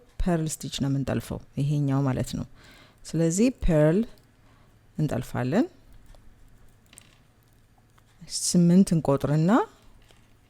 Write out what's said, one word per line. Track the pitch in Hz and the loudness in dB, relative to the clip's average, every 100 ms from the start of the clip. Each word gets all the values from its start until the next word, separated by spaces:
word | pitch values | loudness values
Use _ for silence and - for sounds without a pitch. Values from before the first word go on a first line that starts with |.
| _ - | _ -4
ፐርል | 180 170 156 | -2 0 -2
ስቲች | - 143 - | -6 -10 -6
ነው | 139 | -2
የምንጠልፈው፣ | 139 127 120 - - - - | -2 -2 -4 -6 -12 -10 -6
ይሄኛው | 143 147 139 135 | -2 -2 0 0
ማለት | 135 131 127 | 0 -2 -6
ነው። | - - - - - - _ - | -8 -10 -16 -20 -20 -20 _ -8
ስለዚህ | 160 165 175 247 - | -2 0 2 0 0
ፐርል | 185 156 151 180 226 - _ _ _ _ _ _ _ - | 2 4 4 2 -2 -10 _ _ _ _ _ _ _ -4
እንጠልፋለን። | 151 - 131 117 127 180 339 - - - - - - - - - - _ _ - - _ _ _ _ _ _ _ _ _ _ _ - - | -2 -2 -6 -6 -2 -2 -2 -6 -20 -20 -20 -20 -20 -20 -20 -20 -20 _ _ -20 -20 _ _ _ _ _ _ _ _ _ _ _ -14 -6
ስምንት | - 180 170 180 196 | 0 2 6 6 4
እንቆጥርና | 165 139 139 - 151 165 247 440 _ - - _ - _ _ | 2 0 -2 0 0 2 2 0 _ -20 -20 _ -20 _ _